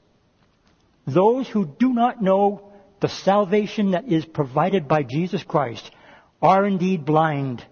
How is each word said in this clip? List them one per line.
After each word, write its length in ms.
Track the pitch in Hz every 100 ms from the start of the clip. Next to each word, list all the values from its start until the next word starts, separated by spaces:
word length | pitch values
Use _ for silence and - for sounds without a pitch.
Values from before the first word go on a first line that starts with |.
| _ _ _ _ _ _ _ _ _ _ 143
those 400 | 151 214 254 -
who 180 | 214 160
do 260 | - 254
not 300 | 233 240 -
know 500 | 190 196 202 202 - - _ -
the 100 | -
salvation 840 | - 185 202 190 208 208 - 196
that 160 | 175 -
is 160 | 165
provided 640 | - - 131 147 180 190 143
by 140 | 156
Jesus 420 | 127 143 180 196
Christ 460 | - 156 123 107 - - - - _ -
are 260 | 156 190 202
indeed 380 | 185 185 180
blind. 640 | 139 156 160 139 135 117 -